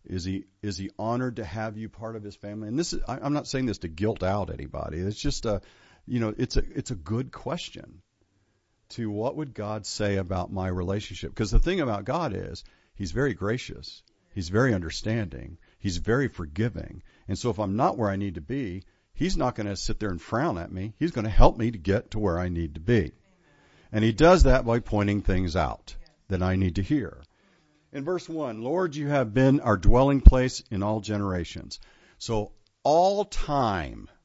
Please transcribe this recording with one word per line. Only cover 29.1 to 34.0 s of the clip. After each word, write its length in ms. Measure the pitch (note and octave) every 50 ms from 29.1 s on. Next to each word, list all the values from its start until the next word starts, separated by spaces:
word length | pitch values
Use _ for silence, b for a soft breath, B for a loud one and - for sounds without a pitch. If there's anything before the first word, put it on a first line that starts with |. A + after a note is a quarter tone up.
| D3 C#3 B2+ A2 G#2
been 260 | C3 C3 C3+ C3+ D3
our 160 | - A#2+ G#2
dwelling 460 | F#2+ - - A#2+ B2 C3+ C#3 C#3 C3+
place 420 | - - - B2+ B2+ B2+ - - - _
in 100 | A2 F#2
all 200 | G2 G#2 A2 A2
generations." 800 | G2 G#2 G#2+ G2+ G2+ G2 F#2 F2+ E2 - - - - G#2 - b b b b b b b b b
So 340 | - - A#2 G#2+ G#2 - - - _ _ _ _ _
all 420 | C3+ D3+ E3+ F3+ G3 G3+ G3+ G3+
time 840 | G3+ - - - - D3 C#3 B2+ A2 G2 F2+ D2+ C2 A1 G#1+